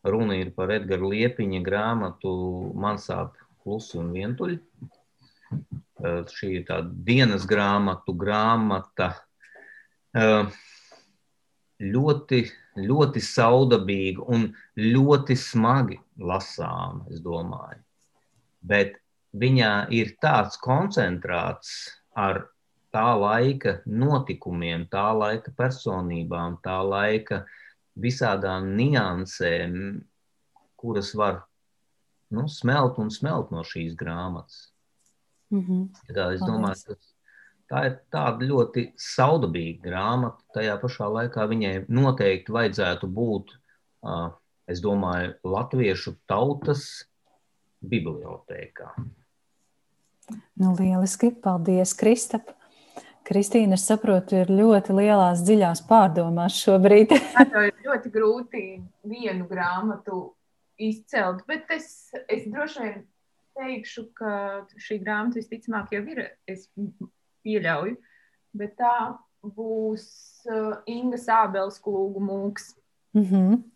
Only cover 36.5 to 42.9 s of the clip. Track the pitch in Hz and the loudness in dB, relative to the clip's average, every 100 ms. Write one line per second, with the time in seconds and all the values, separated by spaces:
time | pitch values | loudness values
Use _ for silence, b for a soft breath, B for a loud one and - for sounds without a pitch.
36.5 | 110 104 95 - 104 _ _ b b b | -2 -2 -4 -12 -18 _ _ b b b
37.5 | b _ 135 139 131 _ 156 139 117 127 | b _ -2 -2 -4 _ -4 -2 -2 0
38.5 | 139 - - 120 - - - 135 160 104 | 2 2 0 -6 -10 -8 0 4 4 0
39.5 | 85 82 85 90 92 104 123 120 - _ | -4 -6 -8 -8 -4 -2 -2 -2 -6 _
40.5 | - 107 104 123 - 104 107 120 110 107 | -4 -2 -2 -4 -4 -4 -2 -4 -2 -2
41.5 | 113 101 95 98 120 135 131 98 95 - | 0 -2 -4 0 2 4 4 2 0 -2
42.5 | 113 113 95 92 | -2 0 0 -2